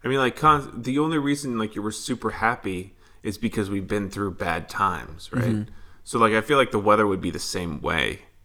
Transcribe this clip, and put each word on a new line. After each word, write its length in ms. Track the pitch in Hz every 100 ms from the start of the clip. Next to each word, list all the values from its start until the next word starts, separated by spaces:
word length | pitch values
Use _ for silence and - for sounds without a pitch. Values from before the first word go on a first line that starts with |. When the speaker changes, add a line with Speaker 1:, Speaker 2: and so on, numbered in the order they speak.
Speaker 1:
I 40 | 127
mean, 100 | 135
like, 180 | 127 -
con-, 460 | 151 147 135 -
the 160 | 120 139
only 180 | 156 160
reason, 400 | 139 143 143 117
like, 180 | 107
you 60 | -
were 120 | 104
super 380 | 107 - 120 110
happy 640 | 104 113 120 98 90 95 - - -
is 160 | 113 98
because 320 | 113 113 98
we've 160 | 101 92
been 220 | 101 101
through 220 | 101 101
bad 360 | 90 90 82 87
times, 640 | - 98 82 60 78 -
right? 120 | 123
Speaker 2:
Mm-hmm. 260 | 120 110 107 - - -
Speaker 1:
So, 140 | - 120
like, 140 | 113
I 80 | 110
feel 160 | 107 143
like 120 | 127
the 60 | 110
weather 260 | 101 107 107
would 140 | 95
be 100 | 87
the 80 | 87
same 420 | - 95 87 73
way. 420 | - 82 58 - - _